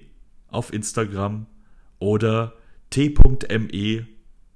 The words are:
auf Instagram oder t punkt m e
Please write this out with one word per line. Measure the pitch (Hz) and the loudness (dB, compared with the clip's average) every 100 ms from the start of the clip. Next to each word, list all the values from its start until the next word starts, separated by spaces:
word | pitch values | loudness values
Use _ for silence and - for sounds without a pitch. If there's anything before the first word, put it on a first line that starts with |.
| - - - - - | -18 -20 -20 -20 -14
auf | - - | -12 -10
Instagram | 107 107 - 107 98 101 107 107 - - - - - | -10 -10 -8 -8 -8 -10 -10 -16 -20 -20 -20 -20 -10
oder | 98 107 113 113 113 - - - - | -4 -2 -2 -4 -6 -12 -20 -20 -10
t | - 147 | -4 2
punkt | 147 139 131 - | 8 8 8 -4
m | 110 107 | -6 -6
e | 95 104 110 117 - - - - | -8 -8 -8 -10 -20 -20 -20 -20